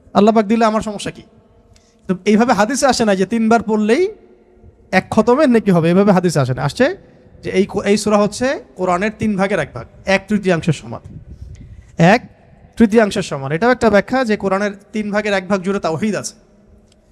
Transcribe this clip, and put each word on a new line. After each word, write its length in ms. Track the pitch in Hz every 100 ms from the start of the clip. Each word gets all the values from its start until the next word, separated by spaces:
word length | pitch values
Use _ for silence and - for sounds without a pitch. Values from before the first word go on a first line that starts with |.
| _
আল্লাহ 220 | 175 208 226
পাক 100 | 202
দিলে 200 | 226 226
আমার 160 | 214
সমস্যা 300 | 208 202 165
কি? 100 | - - _ _ _ _ _ _ _ -
তো 80 | 180 208
এইভাবে 280 | 214 240
হাদিসে 340 | 196 214 277 277
আসে 180 | 240 220
নাই 120 | 190
যে 80 | 185
তিনবার 380 | 233 220 233
পড়লেই 440 | 208 220 214 254 381 427 - _ _ _ - _ -
এক 160 | 185 -
খতমের 400 | 220 220 254 311
নেকি 220 | 233 196
হবে, 180 | 170 160
এভাবে 220 | 180 208
হাদিসে 280 | 185 180 156
আসে 140 | 127
না। 100 | 127
আসছে 340 | 139 - 269 392 - _ _ -
যে 60 | 170
এই 160 | 190 202
কো-, 160 | 185
এই 160 | 202 214
সূরা 200 | 214 214
হচ্ছে 460 | 208 - 254 339 - -
কোরআনের 360 | 180 175 214 220
তিন 160 | 220 196
ভাগের 220 | 196 196
এক 100 | 139
ভাগ, 140 | 117 113 - -
এক 200 | 190 196
তৃতীয়াংশের 460 | 214 185 165 165
সমান, 260 | - 120 110 - - - - - - - - - -
এক 320 | 170 208 - _ _ _ - -
তৃতীয়াংশের 440 | 220 226 208 214
সমান। 300 | - 147 135
এটাও 200 | 160 233
একটা 180 | 247 226
ব্যাখ্যা 340 | 208 190 254
যে 140 | 247 208
কোরআনের 340 | 196 190 202 196 _
তিন 180 | 220 214
ভাগের 220 | 202 214
এক 140 | 196 185
ভাগ 140 | 202
জুড়ে 180 | 180 196
তাওহীদ 360 | 170 160 214 170
আছে। 180 | 120 - _ _ _ _ _ _ _